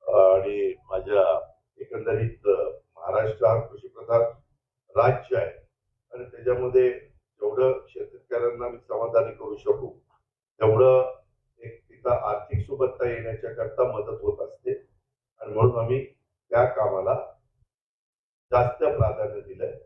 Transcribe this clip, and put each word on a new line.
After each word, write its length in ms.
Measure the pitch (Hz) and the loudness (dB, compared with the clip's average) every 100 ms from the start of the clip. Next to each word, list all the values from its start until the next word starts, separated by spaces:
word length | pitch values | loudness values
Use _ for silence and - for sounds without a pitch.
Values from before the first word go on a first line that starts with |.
| - | 2
आणि 640 | 104 95 95 95 104 98 92 _ | 6 6 6 2 -2 -4 -4 _
माझ्या 600 | 95 90 104 92 80 - _ _ _ | -8 -2 2 2 2 -2 _ _ _
एकंदरीत, 720 | - 110 110 110 113 - 101 | -14 -8 -4 -2 -2 -4 0
अ, 220 | 92 78 - _ _ | 2 0 -6 _ _
महाराष्ट्र 500 | 85 101 110 107 113 | -4 -2 -2 2 2
हा 140 | 113 | 2
कृषीप्रधान 640 | - - - - - 117 117 - _ _ _ _ _ - | -2 -14 -20 -20 -2 0 0 -4 _ _ _ _ _ 0
राज्य 400 | 120 127 - 117 | 2 0 -2 -4
आहे 300 | - - _ _ _ _ _ | -4 -8 _ _ _ _ _
आणि 100 | 123 | -16
त्याच्यामध्ये 680 | 123 - 117 123 127 127 123 120 - | -16 -8 -4 -2 2 4 4 2 -12
जेवढं 640 | _ _ _ 104 107 131 131 - | _ _ _ -4 2 2 2 -6
शेतकऱ्यांना 800 | - - - _ 120 120 117 120 | -14 -14 -16 _ -2 -2 -4 -10
मी 80 | 117 | -12
समाधानी 560 | _ 110 113 117 - | _ -6 0 0 0
करू 220 | - 110 104 | -4 -12 -10
शकू, 320 | - - - - _ _ _ _ _ _ | -2 -2 -2 -14 _ _ _ _ _ _
तेवढं 540 | 110 110 131 131 127 - _ _ _ _ | 2 6 8 6 4 -4 _ _ _ _
एक 300 | 117 - _ | -18 -18 _
तिथं 200 | 117 123 | -10 -2
आर्थिक 580 | 120 107 104 - 104 - | -2 -2 -6 -6 -6 -6
सुबत्ता 420 | 135 127 - 123 | -2 -4 -2 -4
येण्याच्या 440 | 117 113 113 117 | -4 -8 -10 -10
करता 300 | 113 110 - | -8 -8 -2
मदत 380 | 123 - - - | -2 -2 -8 -6
होत 280 | 104 - - | -6 -4 -8
असते 220 | - - - _ _ _ _ _ _ | -10 -8 -8 _ _ _ _ _ _
आणि 140 | 107 | -10
म्हणून 260 | 107 117 117 | 2 2 2
आम्ही 260 | 117 131 - _ _ _ _ | -2 -2 -6 _ _ _ _
त्या 160 | - - | 2 2
कामाला 500 | - 107 95 98 131 - - _ _ _ _ _ _ _ _ _ _ _ | 2 -2 -2 -2 -2 -4 -18 _ _ _ _ _ _ _ _ _ _ _
जास्त 320 | 123 123 - | 2 2 0
प्राधान्य 580 | - - 107 - 107 104 | -2 2 0 0 -6 -6
दिलंय. 380 | 98 95 - - | -14 -8 -8 -8